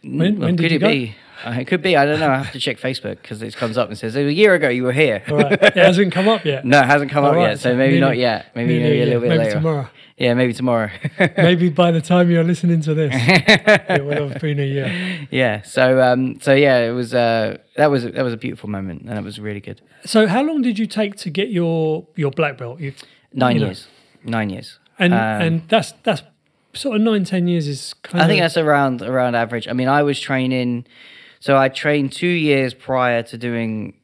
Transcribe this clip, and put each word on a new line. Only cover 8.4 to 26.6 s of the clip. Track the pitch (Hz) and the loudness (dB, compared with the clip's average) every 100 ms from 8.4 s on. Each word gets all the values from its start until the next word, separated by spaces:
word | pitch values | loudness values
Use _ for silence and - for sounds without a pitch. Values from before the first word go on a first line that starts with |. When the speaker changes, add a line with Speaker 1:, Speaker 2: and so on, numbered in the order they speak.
| - 120 | -6 -6
Speaker 1:
Maybe, | 120 156 | -2 0
Speaker 2:
nearly | |
Speaker 1:
maybe | 135 | 2
a | |
Speaker 2:
a | 143 | 2
year. | - | 2
Speaker 1:
little | 120 | 0
bit | 120 | 2
Speaker 2:
Maybe | - - | 2 0
Speaker 1:
later. | - | 0
Speaker 2:
tomorrow. | 160 151 127 - - - | -2 -2 -6 -14 -20 -4
Speaker 1:
Yeah, | 127 120 | 0 2
maybe | 127 | 0
tomorrow. | 117 127 117 104 - 147 - | 0 -2 0 -2 -6 -10 -2
<laughs> | 185 - | -2 2
Speaker 2:
Maybe | 175 180 175 | 2 4 0
by | 151 175 | 2 2
the | 165 | 0
time | - 180 175 | 2 2 4
you're | 170 | 2
listening | 165 175 175 165 | 0 0 0 0
to | 151 | 0
this, | 156 151 | -2 -2
Speaker 1:
<laughs> | 135 | 0
Speaker 2:
it | 120 185 - 208 - 208 - 175 139 | 2 4 4 4 4 2 2 -2 -2
will | 147 143 | -4 -4
have | 139 | -4
been | 156 143 | -4 -2
a | 139 | -2
year. | 139 131 175 185 175 147 | -2 -4 -6 -6 -8 -6
Speaker 1:
Yeah. | 131 123 104 | -2 0 -2
So, | - - 127 131 | -6 0 4 4
um, | 127 127 131 - | 4 2 -2 -4
so | - | 2
yeah, | 135 143 123 | 4 4 4
it | 117 | 0
was, | 123 117 123 | -4 -2 0
uh, | 117 113 104 101 _ - | 2 0 -2 -6 _ 0
that | 147 | 2
was, | 139 | 2
that | 117 - | -2 -6
was | 127 | -6
a | 113 | -6
beautiful | 123 - 104 | -10 -10 -10
moment, | 101 95 82 113 | -8 -8 -12 -10
and | 107 | -10
it | |
was | 98 101 | -10 -12
really | 104 101 | -12 -12
good. | - 104 _ _ - | -14 -18 _ _ -2
Speaker 2:
So, | 220 214 | 2 2
how | 208 | 0
long | 302 311 | -2 -2
did | 247 208 | -2 -2
you | 220 | -4
take | 220 208 - | -4 -6 -6
to | 180 | -8
get | 151 208 | -6 -4
your, | 180 170 165 156 160 - - | -2 -2 0 -2 -4 -8 -6
your | 143 | -4
black | 151 151 135 | -2 -4 -4
belt? | 120 143 | -14 -10
You, | 139 - - _ _ | -12 -12 -20 _ _
Speaker 1:
Nine | 131 127 151 | 0 2 2
Speaker 2:
you | |
know. | 139 | 0
Speaker 1:
years. | 92 - _ _ _ | -4 -16 _ _ _
Nine | - 113 104 | -6 -4 -4
years. | 95 - - _ - | -6 -14 -20 _ 0
Speaker 2:
And, | 180 117 | 2 2
Speaker 1:
Um, | |
Speaker 2:
and | 110 107 165 165 - | 0 -2 -2 -2 0
that's, | 220 - - | -2 -2 -6
that's | - 160 - _ _ _ | -4 -4 -8 _ _ _